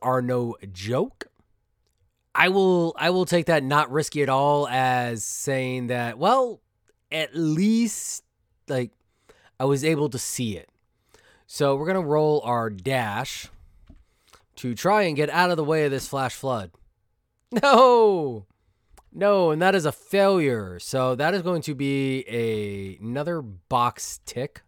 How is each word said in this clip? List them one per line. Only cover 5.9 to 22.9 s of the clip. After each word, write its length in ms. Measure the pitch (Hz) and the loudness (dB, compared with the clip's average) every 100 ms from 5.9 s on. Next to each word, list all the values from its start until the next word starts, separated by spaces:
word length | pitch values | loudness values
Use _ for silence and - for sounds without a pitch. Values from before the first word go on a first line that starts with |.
| 123 120 113 | -4 -4 -2
well, 440 | 180 262 247 185 _ _ _ _ _ | 2 2 0 -6 _ _ _ _ _
at 240 | 156 151 160 | -6 -6 -2
least, 880 | 156 160 202 226 233 - - - - _ _ _ - | -2 2 2 2 0 -4 -10 -12 -16 _ _ _ -6
like, 220 | 131 123 - _ _ _ _ _ - | -4 -4 -10 _ _ _ _ _ -4
I 60 | 135 | 0
was 180 | 139 | 2
able 260 | 156 151 147 | 2 0 -2
to 80 | 110 | -4
see 400 | - - 117 90 | -8 -6 -6 -6
it. 120 | - _ _ _ _ _ _ _ _ | -14 _ _ _ _ _ _ _ _
So 300 | - 143 139 | -2 0 2
we're 120 | 160 | 0
gonna 140 | 190 | -2
roll 400 | 151 151 151 151 | 2 2 4 2
our 260 | 117 120 113 | 0 -2 -2
dash 800 | 98 92 131 110 104 135 - - - - _ - - _ _ _ - _ - | -6 -2 -2 -2 -4 -6 -10 -14 -20 -20 _ -20 -20 _ _ _ -20 _ -10
to 160 | 120 | -8
try 300 | 113 175 214 | -2 2 2
and 120 | 185 143 | 2 0
get 140 | 147 | 0
out 220 | 160 180 | 2 2
of 60 | 165 | 2
the 60 | |
way 220 | 147 160 147 | 0 0 0
of 60 | |
this 160 | 135 - | -2 -6
flash 280 | 135 127 - | -4 -4 -4
flood. 360 | 135 117 90 _ _ _ _ _ _ _ _ 240 | -6 -4 -8 _ _ _ _ _ _ _ _ 0
No! 840 | 277 247 262 233 220 185 143 110 95 _ _ _ _ - _ | 6 8 8 8 6 4 -2 -6 -14 _ _ _ _ -20 _
No, 400 | 160 202 202 165 | -2 2 4 4
and 100 | 156 | 4
that 140 | 185 190 | 2 2
is 100 | 151 | 0
a 60 | |
failure. 880 | - - 196 196 190 143 117 92 90 | -4 -2 2 4 4 2 0 -6 -12
So 360 | - 131 127 123 | -6 -2 0 0
that 180 | 156 | 0
is 100 | 190 | 0
going 180 | 175 170 | -2 -4
to 120 | 156 135 | -4 -4
be 480 | 139 139 135 131 - | -2 0 -2 -4 -4
a, 680 | 117 113 110 104 98 95 | -4 -2 -2 -4 -8 -10